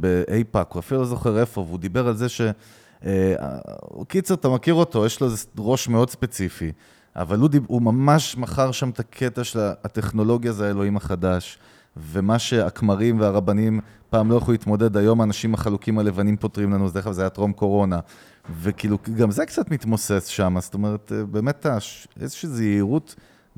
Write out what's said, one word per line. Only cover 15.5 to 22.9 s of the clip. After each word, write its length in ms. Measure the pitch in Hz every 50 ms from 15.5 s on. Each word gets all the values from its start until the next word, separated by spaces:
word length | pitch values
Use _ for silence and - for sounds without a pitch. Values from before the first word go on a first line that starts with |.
| 110
החלוקים 440 | 107 - 110 101 98 - - 110 107
הלבנים 380 | 104 104 92 92 98 104 104
פותרים 360 | 104 - 104 - 104 104 98 101
לנו, 120 | 98 98
אז 80 | 95 82
דרך 140 | 98 95
אגב, 80 | 107 95
זה 80 | 87 95
היה 80 | 95
טרום 220 | - - 101 104 101
קורונה, 480 | - 107 98 98 104 101 95 90 85 82 - - - - - - _ - - 82 82
וכאילו, 380 | 82 101 - - - 107 104 98 - 110 113
גם 140 | 110 120 107
זה 160 | 101 - 320
קצת 240 | - - - - -
מתמוסס 560 | 160 131 - 110 113 107 - - 104 98 -
שם, 300 | - - - 101 92 90 90
זאת 140 | 87 - -
אומרת, 380 | 98 104 104 104 104 104 - 107
אה, 100 | 107 107
באמת, 420 | 101 101 107 110 135 143 143 -
הש-, 420 | 156 127 107 - - - - - - _ -
איזושהי 280 | - 135 - - - 165
זהירות, 640 | 135 117 113 104 101 101 101 101